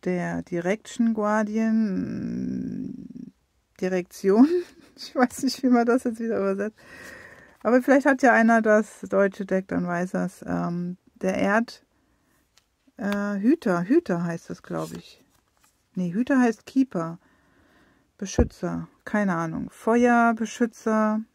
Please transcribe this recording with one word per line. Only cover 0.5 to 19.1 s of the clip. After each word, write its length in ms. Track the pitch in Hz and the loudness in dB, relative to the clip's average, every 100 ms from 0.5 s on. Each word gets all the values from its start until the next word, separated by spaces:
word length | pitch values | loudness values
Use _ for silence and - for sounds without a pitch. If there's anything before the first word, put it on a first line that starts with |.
| 175 170 214 - - 233 | -6 -2 -4 -6 -2 0
Guardian, 2250 | 220 208 214 214 214 220 220 220 185 - - - 60 64 64 - - - - - - - _ _ _ _ _ | 2 0 0 0 0 0 2 0 -2 -4 -6 -6 -6 -6 -6 -6 -8 -10 -12 -16 -16 -18 _ _ _ _ _
Direktion. 680 | 185 185 175 - 196 202 277 | -4 -2 -6 -4 2 6 6
<laughs> 60 | 349 349 - - _ | 4 -4 -16 -20 _
Ich 160 | - 311 | -10 -2
weiß 260 | 254 - | -2 0
nicht, 180 | 269 - | -6 -2
wie 60 | 254 | 2
man 160 | 240 233 | 2 2
das 180 | 240 | 0
jetzt 160 | 254 226 | -2 -6
wieder 180 | 226 202 | -6 -2
übersetzt. 400 | 196 196 208 - - - - - - - - _ | -2 -2 -6 -10 -20 -20 -20 -20 -20 -20 -20 _
Aber 180 | - 247 | 2 2
vielleicht 240 | 247 277 285 | 4 4 4
hat 160 | 277 | 4
ja 100 | 254 | 4
einer 300 | 220 226 226 | 6 6 4
das 380 | 220 214 214 - | 6 4 2 -8
deutsche 440 | 196 196 196 196 | -4 2 2 0
Deck, 220 | 196 190 190 | -2 -2 -2
dann 220 | 180 175 | -4 -2
weiß 260 | 175 185 | -2 -4
er's. 300 | 185 180 - - | -4 -6 -8 -6
Ähm, 520 | 175 175 175 175 180 _ _ | -4 -4 -4 -6 -10 _ _
der 200 | 190 190 | -4 -2
Erd-, 480 | 190 208 233 - _ _ _ _ _ _ _ _ _ _ _ _ | 0 0 -2 -10 _ _ _ _ _ _ _ _ _ _ _ _
äh, 420 | 196 202 202 202 | -4 -4 -2 -2
Hüter. 420 | 208 330 - 175 | 2 2 2 0
Hüter 400 | 180 302 349 170 | 2 2 2 -2
heißt 280 | 175 165 - | -2 -6 -10
es, 120 | 175 | -16
glaub 300 | - 170 160 | -10 -8 -8
ich. 320 | 170 - - _ _ _ _ _ _ _ - | -12 -18 -20 _ _ _ _ _ _ _ -6
Nee, 160 | 180 | -4
Hüter 260 | 175 254 277 | -4 0 2
heißt 260 | 247 220 - | 2 0 -4
Keeper. 520 | - 269 185 165 170 _ _ _ _ _ _ _ _ _ _ | 0 0 -2 -6 -10 _ _ _ _ _ _ _ _ _ _
Beschützer. 680 | 190 - - - 175 170 165 _ | -10 0 0 0 -8 -6 -10 _
Keine 300 | - | -6